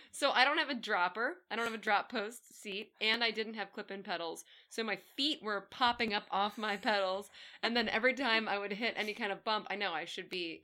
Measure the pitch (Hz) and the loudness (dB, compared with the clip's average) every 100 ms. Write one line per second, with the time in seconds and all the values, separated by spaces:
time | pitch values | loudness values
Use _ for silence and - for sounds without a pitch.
0 | - - 277 - 269 320 285 254 208 202 | -16 0 2 6 6 4 0 -2 0 2
1 | 180 196 247 359 - 214 233 220 214 202 | 2 0 -4 -4 -6 -4 -2 -2 2 2
2 | - 247 202 247 - - 214 196 220 _ | 2 -4 -4 -6 -18 -12 -8 -6 -8 _
3 | 220 226 233 208 220 220 196 - 208 202 | 2 4 2 0 -4 -4 -6 -8 -8 -8
4 | 202 170 165 - - - - - 220 190 | -4 -2 -2 -6 -12 -20 -8 -4 -2 -4
5 | - - 285 294 214 202 196 - 247 240 | -6 -2 -2 -2 -2 -4 -4 2 2 4
6 | 226 208 - 190 208 208 214 202 208 208 | 0 0 0 0 0 -2 -4 0 2 2
7 | 190 190 208 - - - 220 233 220 226 | 2 -2 -6 -16 -20 -4 0 2 2 4
8 | 247 254 262 226 214 202 202 202 226 - | 2 2 2 2 2 0 -2 -2 -2 0
9 | 208 208 214 190 - 214 214 196 202 160 | -4 -2 -4 -2 0 -2 -2 -2 -2 -2
10 | 170 - 180 180 170 160 | -4 -8 -6 -4 -4 -6